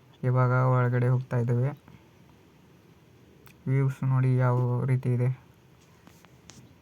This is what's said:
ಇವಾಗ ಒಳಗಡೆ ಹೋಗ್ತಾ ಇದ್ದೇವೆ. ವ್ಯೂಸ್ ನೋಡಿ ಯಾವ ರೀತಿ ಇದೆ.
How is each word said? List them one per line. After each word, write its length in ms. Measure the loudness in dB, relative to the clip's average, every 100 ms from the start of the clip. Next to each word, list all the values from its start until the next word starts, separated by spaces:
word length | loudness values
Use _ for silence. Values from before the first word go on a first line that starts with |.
| -20 -6
ಇವಾಗ 280 | -2 2 2
ಒಳಗಡೆ 580 | 2 2 2 2 0 0
ಹೋಗ್ತಾ 280 | 0 -2 -2
ಇದ್ದೇವೆ. 420 | 0 0 -2 -6 -16 -20 -20 -20 -20 -20 -20 -20 -20 -20 -20 -20 -20 -20 -20 -20 -20 -10 -2
ವ್ಯೂಸ್ 380 | 0 0 -2
ನೋಡಿ 320 | -2 0 2 2
ಯಾವ 480 | 0 0 -2 -2
ರೀತಿ 300 | -2 -2 0
ಇದೆ. 280 | -2 -2 -4 -12 -20 -20 -20 -20 -20 -20 -20 -20 -20 -20 -20 -20 -20